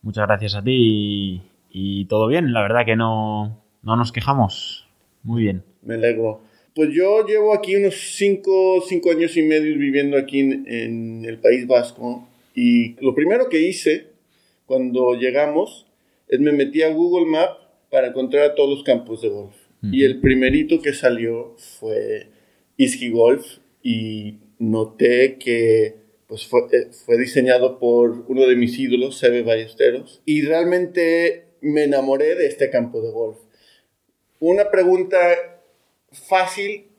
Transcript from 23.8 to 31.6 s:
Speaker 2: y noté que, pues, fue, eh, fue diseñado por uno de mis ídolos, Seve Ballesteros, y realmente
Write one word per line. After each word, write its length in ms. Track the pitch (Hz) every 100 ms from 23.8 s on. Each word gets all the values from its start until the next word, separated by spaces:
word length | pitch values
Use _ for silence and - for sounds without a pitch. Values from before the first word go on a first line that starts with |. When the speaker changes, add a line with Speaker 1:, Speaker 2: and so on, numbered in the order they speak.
Speaker 2:
y 580 | 123 110 110 107 104 107 _ _
noté 760 | 113 110 110 - 120 123 131 135
que, 580 | 127 117 113 113 107 - _ _ _
pues, 180 | 110 -
fue, 180 | 123 120
eh, 140 | 123 - - -
fue 120 | 120
diseñado 640 | 127 143 127 123 127 -
por 460 | 123 120 120 117 120
uno 180 | 131 131
de 120 | 123
mis 200 | 120 120
ídolos, 400 | 135 123 131 135
Seve 240 | 127 120
Ballesteros, 800 | 113 113 110 - 123 127 - _ -
y 160 | 151
realmente 1040 | 147 160 175 180 180 180 165 170 170 - _ _